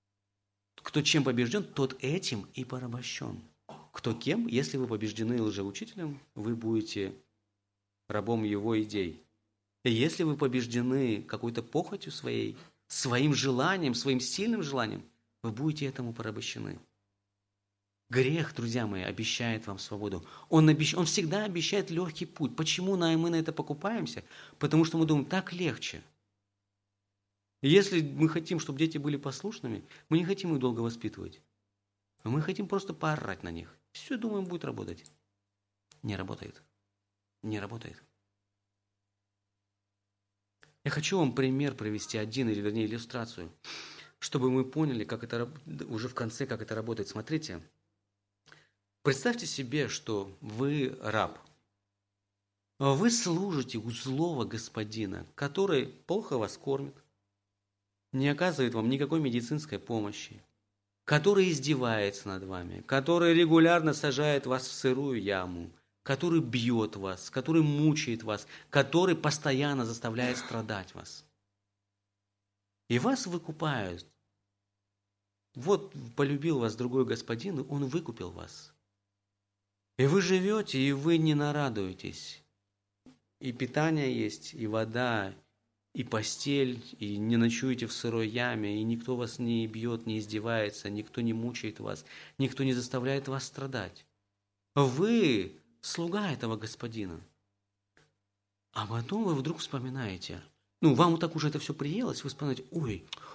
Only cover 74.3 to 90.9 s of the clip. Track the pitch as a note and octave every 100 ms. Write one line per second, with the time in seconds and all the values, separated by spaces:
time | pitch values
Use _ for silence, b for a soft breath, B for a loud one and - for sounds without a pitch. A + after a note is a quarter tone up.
74.3 | _ _ _ _ _ _ _ _ _ _
75.3 | _ _ B2+ D3 G3+ G3+ C#3+ A#2 A#2 C#3+
76.3 | C#3+ D#3+ C#3 A2+ A2+ B2 C3 A#2+ A#2 -
77.3 | A#2 F3+ D#3 - C#3+ C3+ D#3 D3+ A#2 F2
78.3 | F2 E2+ - - _ _ _ _ _ _
79.3 | _ _ _ _ _ _ - C#3 F#3+ F3
80.3 | F#3+ F#3+ G#3+ G3+ C3+ C3+ C#3 D#3 E3 D#3+
81.3 | D3 D3 D3 C#3 G#2+ F#2 F#2 F#2+ F2+ -
82.3 | - _ _ _ _ _ _ - - _
83.3 | _ C3 A#2+ B2 D3 D#3 D#3 C3 A#2+ G#2+
84.3 | - - C#3+ A2 A2 A2 A#2 B2 A2+ G2
85.3 | G2 _ _ _ _ _ - A#2+ A2+ A2
86.3 | - C#3+ C#3 C3 B2 - - G#2 G#2 A2
87.3 | A#2 A#2 A#2 C3 A#2+ A#2 - A#2 A2+ A2
88.3 | A#2+ B2 A#2 G#2 G#2 A2+ A#2 C3 B2 A#2+
89.3 | - A#2 A#2 A2 A2 A#2 A2+ A2+ A2 G#2+
90.3 | G#2+ A2 A2+ G#2 - G2+